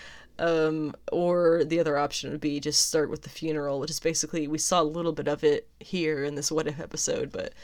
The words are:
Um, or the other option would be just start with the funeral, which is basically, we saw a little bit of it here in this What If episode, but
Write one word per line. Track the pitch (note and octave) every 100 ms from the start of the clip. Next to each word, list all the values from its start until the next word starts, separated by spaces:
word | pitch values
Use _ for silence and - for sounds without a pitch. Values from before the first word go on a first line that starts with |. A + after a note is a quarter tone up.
| - - - -
Um, | E3+ E3 D#3 D#3 D3+ - -
or | E3+ F3 F3 E3+ E3+
the | D3+ E3
other | D#3 C#3+
option | C#3+ - C3
would | C#3+
be | D3+ C#3+
just | D3+ D3 -
start | D#3+ D3
with | D#3
the | C3+
funeral, | - D#3+ D3+ C#3+ C#3
which | D#3
is | D#3+
basically, | E3 D#3+ D#3 E3+ D3
we | D#3
saw | - F3+
a |
little | D3+ E3 E3+
bit | D3+ C#3+
of | D3 D3+
it | C#3 - -
here | - F#3 D#3 D3 C#3+
in | C#3+
this | C#3+
What | D#3 D3
If | D3
episode, | - - - D#3 -
but | - - -